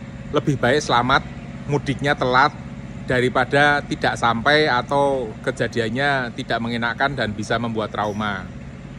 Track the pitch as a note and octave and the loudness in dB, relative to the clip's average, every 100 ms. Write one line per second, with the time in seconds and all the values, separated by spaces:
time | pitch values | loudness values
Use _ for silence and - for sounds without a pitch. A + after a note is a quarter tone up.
0 | - - - D3 D3+ B2+ D3 D3 D3 B2 | -14 -12 -4 -2 0 2 4 2 2 2
1 | B2 C#3+ - - - - - C#3+ - C3 | 4 2 2 -12 -12 -10 -2 -2 -2 -2
2 | C#3 D3 B2+ B2+ D3 - - - - - | 0 0 2 6 4 2 -12 -12 -12 -10
3 | - B2+ B2 C3+ B2 C#3+ D3 D3 - D3+ | -2 2 2 2 2 4 4 4 0 -2
4 | C3 A#2 A#2+ A2+ C3+ D3+ D3+ B2 A#2+ C#3+ | -2 2 2 2 4 4 4 2 2 2
5 | C#3+ C3+ A2+ G#2+ - B2 A#2+ A#2 A2+ A#2+ | 2 2 -2 -6 -4 -2 -2 -2 -2 0
6 | C#3+ C#3 A#2+ B2 B2+ A#2 A#2 A#2 A#2 A2+ | 0 0 -2 -6 -4 -2 -2 -2 -2 0
7 | C#3 C3+ A2 G#2 G#2+ A#2 A#2+ A2 G#2 G2 | 0 0 -2 -2 -2 -2 -2 -2 -4 -2
8 | G#2+ G2+ G#2+ G2 F2+ - - - - | -2 -2 -2 -4 -8 -12 -14 -14 -14